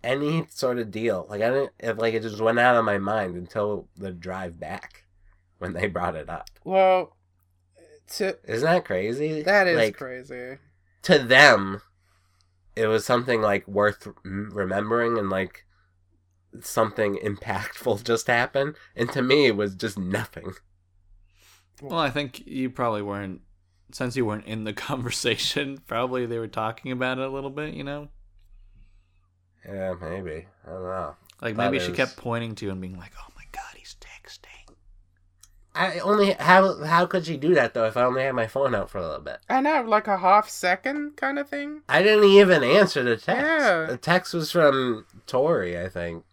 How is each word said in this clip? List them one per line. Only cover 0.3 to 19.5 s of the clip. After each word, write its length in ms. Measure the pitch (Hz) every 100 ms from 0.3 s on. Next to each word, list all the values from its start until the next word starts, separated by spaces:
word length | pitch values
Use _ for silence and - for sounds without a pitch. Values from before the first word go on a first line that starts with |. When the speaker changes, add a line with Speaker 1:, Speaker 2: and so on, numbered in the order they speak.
| 165 160
Speaker 1:
sort 300 | - 131 123
of 100 | 113
deal. 360 | 101 113 95 82
Like, 120 | 101
I 80 | 110
didn't, 220 | 135 135 _
it, 180 | 117 107
like, 160 | 113
it 80 | 113
just 180 | 110 104
went 200 | 110 120
out 180 | 123 120
of 80 | 110
my 120 | 101
mind 380 | 98 110 95 87
until 540 | 87 110 104 101 - -
the 140 | 95
drive 460 | 90 90 92 92 85
back 460 | 78 95 - - _ _ _ _ _ _
when 160 | 90
they 140 | 85 101
brought 280 | 85 87 78
it 140 | 78
up. 180 | 80 - _
Speaker 2:
Well, 540 | - 190 185 185 170 _ _ _ _ _ _ _ - - _ -
to 220 | 190 - -
Speaker 1:
Isn't 240 | 113 151
that 160 | 175 -
crazy? 560 | 92 101 127 151 156
Speaker 2:
That 260 | 160 202 185
is 100 | 165
Speaker 1:
Like, 200 | 110 101
Speaker 2:
crazy. 600 | 135 127 135 127 123 135 _ _ _ _
Speaker 1:
to 180 | - 160
them, 640 | 120 127 143 110 98 98 _ _ _ _ _ _ _ _ _ -
it 120 | 113
was 160 | 110 -
something, 360 | 123 123 120
like, 260 | 107 101 98
worth 400 | 101 104 101 107 -
m-, 280 | 95 95 104
remembering 640 | 101 95 95 110 117 117 117
and, 120 | 98
like, 360 | 95 92 - _ _ _ _ _ _ _ _ _ -
something 560 | - - 110 - 107 101
impactful 880 | 104 101 - 98 104 - 127 107
<laughs> 20 | 120
just 220 | 113 -
happened. 480 | 120 127 135 143 151 - -
And 160 | 120
to 100 | 139
me, 260 | 127 143
it 100 | 135